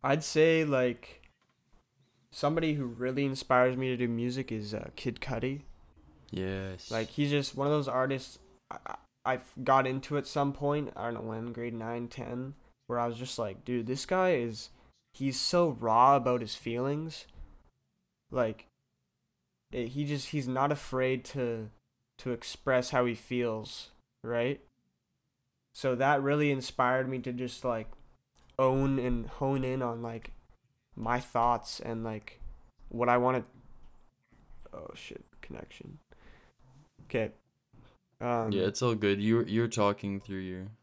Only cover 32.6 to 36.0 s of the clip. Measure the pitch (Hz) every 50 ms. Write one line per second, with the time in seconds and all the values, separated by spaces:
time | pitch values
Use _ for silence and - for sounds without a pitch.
32.6 | - - _ _ - - - 113 120 123 123 123 120 127 127 143 - - - -
33.6 | - - - - - - - - - _ _ _ _ _ - - - - - -
34.6 | - - - - - - - - - - - - - _ _ - - - - -
35.6 | - - - - - - - 151